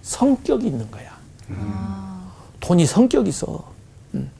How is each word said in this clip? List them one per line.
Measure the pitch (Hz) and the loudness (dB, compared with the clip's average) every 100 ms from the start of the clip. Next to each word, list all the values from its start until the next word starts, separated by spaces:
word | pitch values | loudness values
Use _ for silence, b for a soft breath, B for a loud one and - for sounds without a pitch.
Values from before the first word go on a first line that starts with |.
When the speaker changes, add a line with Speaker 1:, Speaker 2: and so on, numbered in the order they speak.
Speaker 1:
성격이 | - - 269 262 - 254 226 | -10 2 4 4 2 0 0
있는 | 131 110 | -4 -6
거야. | 101 - - - - - | -12 -16 -20 -20 -20 -12
Speaker 2:
음. | 95 98 98 | -8 -6 -6
Speaker 3:
아. | 190 196 190 - B B B - | -6 -8 -10 -14 B B B -14
Speaker 1:
돈이 | - 175 165 | 2 4 6
성격이 | 190 247 285 196 | 6 6 4 2
있어. | 135 - 156 - - - - - 196 | -2 -6 -8 -12 -20 -20 -20 -10 -8
음. | - | -8